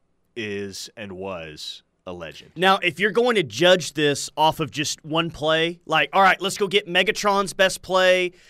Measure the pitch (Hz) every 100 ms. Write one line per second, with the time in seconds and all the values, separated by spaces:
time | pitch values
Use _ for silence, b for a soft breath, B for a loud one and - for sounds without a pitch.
0 | _ _ _ - 107 101 101 92 - -
1 | 104 92 95 90 80 76 - - _ _
2 | - 90 80 - - - 190 190 175 165
3 | 208 208 247 220 135 107 175 185 151 -
4 | 147 139 - - 156 151 151 - 147 -
5 | 156 160 165 - 151 160 170 175 - 156
6 | 147 185 190 165 185 - 202 196 180 175
7 | 196 208 208 196 190 - 190 - - 185
8 | 185 185 180 b b